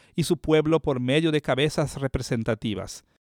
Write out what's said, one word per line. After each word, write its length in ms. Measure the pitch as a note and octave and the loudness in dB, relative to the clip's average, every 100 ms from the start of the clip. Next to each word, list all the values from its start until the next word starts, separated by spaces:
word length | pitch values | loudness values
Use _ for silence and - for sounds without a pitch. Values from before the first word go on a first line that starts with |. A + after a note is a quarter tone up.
| _ - | _ -4
y 80 | |
su 140 | B2+ E3 | 0 -2
pueblo 420 | - D#3 D3+ D#3+ | 2 2 4 2
por 200 | D3+ B2+ | 0 -2
medio 320 | B2 D3 E3 | 0 2 2
de 100 | D3+ | 0
cabezas 600 | - B2+ D3 - C#3+ - | 0 0 0 0 -4 -4
representativas. 1040 | C3+ C3+ - B2 A2+ A2 A#2 F#2 F#2+ - - _ | -4 -4 -2 -2 -2 -2 -4 -6 -8 -14 -20 _